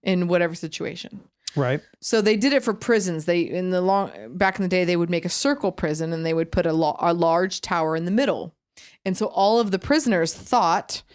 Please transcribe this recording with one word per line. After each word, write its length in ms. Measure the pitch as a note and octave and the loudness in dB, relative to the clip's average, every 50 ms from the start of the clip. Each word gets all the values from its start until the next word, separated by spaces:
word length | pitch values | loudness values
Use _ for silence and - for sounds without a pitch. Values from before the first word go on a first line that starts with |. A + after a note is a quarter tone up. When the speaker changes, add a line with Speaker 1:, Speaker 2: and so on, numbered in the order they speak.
| _ | _
Speaker 1:
in 240 | - F#3+ F3+ F3+ | 0 0 0 2
whatever 300 | F3 F3 F3 F3 E3 E3 | 2 2 2 2 0 -2
situation. 640 | E3+ - D#3+ D#3+ - E3 - D#3+ F3 - - - G3+ - _ _ _ _ - - | -6 -10 -10 -8 -8 -8 -8 -8 -10 -14 -16 -16 -18 -20 _ _ _ _ -6 -2
Speaker 2:
Right. 240 | D3 C#3 B2 C3 D3+ - _ _ _ | 0 0 0 0 -2 -4 _ _ _
Speaker 1:
So 200 | - - - A3 | -6 0 0 2
they 160 | G3+ G#3+ A3 | 4 4 2
did 160 | G#3+ G#3 C#4 C#4 | 4 2 2 2
it 120 | C4+ C4 | 2 2
for 100 | - G#3 | 0 -4
prisons. 520 | - - - A#3 A3 G3 F#3 E3+ D#3+ D#3 | -4 0 2 2 2 2 0 -4 -4 0
They, 140 | E3 F3 F3 E3 | 0 2 2 2
in 280 | - - F3+ F#3 F#3 | 0 -2 -4 -2 0
the 100 | F#3 F3+ | 0 2
long, 300 | F3+ F#3 G3 G3 G3 D#3 - F2 G#2+ A2+ C3 | 2 2 2 2 0 -2 -6 -14 -16 -14 -2
back 220 | F3+ G3 F#3+ F#3+ - | 0 0 0 2 0
in 40 | G3 | -2
the 40 | F#3 | 0
day, 160 | F3+ F#3 F3+ | 2 2 2
they 120 | E3+ F3+ | 2 2
would 120 | E3+ E3+ E3+ | 0 0 0
make 140 | F3 E3+ D#3+ | 0 -2 -2
a 40 | F3+ | -4
circle 420 | - - - C#4 C#4+ C#4 - - | -6 -2 0 0 0 0 -2 -4
prison 420 | F3+ - - D#3+ D3+ D#3 E3 D#3+ E3 | -4 -2 -4 -4 -2 -2 -4 -4 -4
and 140 | D#3+ E3 | -4 -2
they 80 | E3 E3 | -2 0
would 160 | E3 E3 E3 | 0 -2 0
put 160 | - F#3+ F3 | 0 0 0
a 60 | E3+ D#3+ | 2 2
lo-, 240 | D#3+ D#3+ D3+ - - | 2 2 0 0 0
a 160 | - E3+ F3 | 0 0 2
large 460 | F3 E3+ E3 E3 E3+ F#3 F#3+ - - | 2 2 2 2 2 0 -2 -4 -8
tower 340 | - - F#3 E3+ D#3+ D#3+ D#3+ | -6 -4 -2 -2 0 0 -2
in 120 | E3 E3+ | -2 -2
the 40 | F3 | 0
middle. 420 | G3 A3+ C#4+ A#3+ E3+ A2 - E3+ _ _ _ _ _ - - - _ _ _ | 0 0 0 0 -2 -4 -6 -10 _ _ _ _ _ -20 -20 -20 _ _ _
And 120 | G3 F#3 | -6 -2
so 100 | - A3 | -2 -4
all 340 | - - - G3 G3+ A3 A#3 | -4 0 2 2 4 4 2
of 100 | A#3 G#3 | 2 0
the 80 | F#3 F#3 | -2 -4
prisoners 560 | - - C#4 D#4 D4+ B3+ G#3 F3 E3 E3 - | 0 0 0 2 2 2 2 2 0 -2 -4
thought 680 | - - - - A#3+ G3 E3 E3 G3 - - - - - _ _ | -10 -6 0 2 2 4 4 2 0 -2 -6 -12 -12 -12 _ _